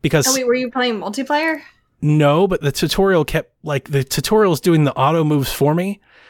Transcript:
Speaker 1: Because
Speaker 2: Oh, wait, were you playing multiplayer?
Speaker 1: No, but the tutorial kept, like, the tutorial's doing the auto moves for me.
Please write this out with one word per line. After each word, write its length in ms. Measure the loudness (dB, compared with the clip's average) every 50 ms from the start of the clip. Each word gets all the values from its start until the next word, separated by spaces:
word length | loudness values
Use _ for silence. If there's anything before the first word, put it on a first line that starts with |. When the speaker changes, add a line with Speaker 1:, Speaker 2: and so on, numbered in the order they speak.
Speaker 1:
Because 260 | -2 0 0 2 2
Speaker 2:
Oh, 60 | 2 0
wait, 120 | 0 0
were 80 | 0 0
you 160 | 0 -2 -4
playing 280 | -4 -2 -2 -2 -2 -4
multiplayer? 600 | -6 -6 -6 -6 -4 -2 -2 -2 0 -2 -4 -6 -10 -20 _ _ _ _ _ _
Speaker 1:
No, 460 | 0 2 2 4 4 4 4 4 2
but 140 | 0 0 -2
the 100 | -2 -4
tutorial 540 | -2 -2 -4 -2 0 0 2 2 2 0 0
kept, 280 | 0 -2 -4 -4 _ _ _ -8
like, 260 | -6 -6 -6 -4 -2
the 120 | -2 -2 -2
tutorial's 560 | -2 -4 -4 -2 0 2 2 2 2 0 0
doing 240 | 2 2 4 4 2
the 80 | 2 0
auto 300 | 0 0 2 2 2 0
moves 280 | 0 0 0 -2 -4
for 220 | -2 0 0 0 2
me. 240 | 0 -2 -6 -8 _ _ _ _ -20 -20